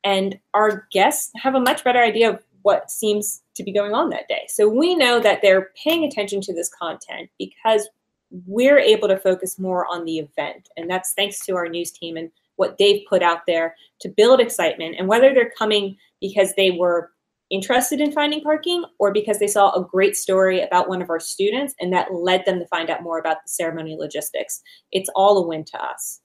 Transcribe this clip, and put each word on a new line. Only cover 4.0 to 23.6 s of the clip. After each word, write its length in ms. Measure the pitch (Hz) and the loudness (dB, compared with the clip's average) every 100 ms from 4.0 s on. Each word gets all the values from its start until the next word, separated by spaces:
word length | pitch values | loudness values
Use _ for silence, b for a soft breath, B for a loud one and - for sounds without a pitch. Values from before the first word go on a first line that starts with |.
| 311 | -2
that 180 | - - | -4 -6
day. 160 | - - | -8 -6
So 200 | - 208 | 0 2
we 280 | 226 339 349 | 4 2 4
know 240 | 254 240 | 4 4
that 220 | 220 - | 2 4
they're 300 | 202 190 190 - | 4 4 2 -6
paying 220 | 302 339 | -2 0
attention 380 | 302 - 202 202 | -2 -4 -6 -6
to 120 | 190 | -6
this 160 | 170 175 | -8 -8
content 600 | _ 170 160 - - - _ | _ -10 -10 -14 -16 -16 _
because 500 | 190 _ 226 220 208 _ _ _ _ 180 180 | -14 _ 0 0 0 _ _ _ _ -20 -6
we're 340 | 208 254 285 | 2 6 6
able 280 | 208 214 202 | 6 2 2
to 100 | 190 | 0
focus 400 | 196 185 190 - | 0 -2 -4 -8
more 280 | 185 180 - | -4 -2 -2
on 180 | 175 165 | -6 -6
the 140 | 160 | -8
event. 500 | 147 - 147 - _ - | -8 -8 -8 -10 _ -14
And 120 | 165 | -6
that's 240 | 185 185 | -6 -4
thanks 320 | - 202 202 - | -4 -4 -4 -6
to 100 | 180 | -4
our 120 | 170 | -4
news 240 | 170 170 | -6 -8
team 260 | - 170 165 | -10 -12 -10
and 120 | 165 _ _ - | -12 _ _ -4
what 200 | 180 - | -4 2
they've 280 | 202 202 - | 4 4 2
put 160 | 190 | 2
out 220 | 175 170 - | 2 0 -2
there 280 | 165 165 b b _ | -2 -2 b b _
to 80 | 190 | -6
build 300 | - 226 254 | 2 6 6
excitement. 560 | 233 - 165 - 165 165 | 4 0 -2 -2 -8 -6
And 100 | 190 | 0
whether 260 | 226 269 | 6 6
they're 180 | 254 233 - | 6 0 -2
coming 400 | 214 208 196 196 b _ | 0 0 -2 -12 b _
because 320 | 196 202 190 - | -6 0 0 2
they 160 | 190 | 2
were 400 | 175 180 170 170 _ _ _ _ | 2 0 0 -4 _ _ _ _
interested 500 | 190 190 247 254 277 | -8 0 0 0 -2
in 120 | 294 | -2
finding 300 | 294 294 302 | 0 -2 -2
parking 440 | 294 302 349 349 330 _ | -2 -2 -2 -4 -6 _
or 120 | 202 | 0
because 280 | 202 208 202 | 0 -2 -2
they 80 | 202 | 0
saw 260 | 208 196 | 4 4
a 100 | 185 | 2
great 320 | 180 185 202 202 | -2 0 0 0
story 460 | - 190 190 185 | -2 2 2 2
about 260 | - 180 180 | 0 0 0
one 140 | 185 | -4
of 80 | 170 | -4
our 100 | 165 | -6
students 560 | - - 202 240 277 - | -6 -4 -2 -2 -6 -6
and 120 | 180 | -2
that 200 | 180 - | -2 -2
led 320 | 180 180 185 185 | -4 0 0 0
them 140 | 180 | -4
to 80 | 175 | -4
find 220 | 170 165 | -6 -4
out 140 | 170 | -6
more 160 | 170 165 | -6 -6
about 180 | 165 156 | -4 -6
the 60 | - | -6
ceremony 460 | - | -6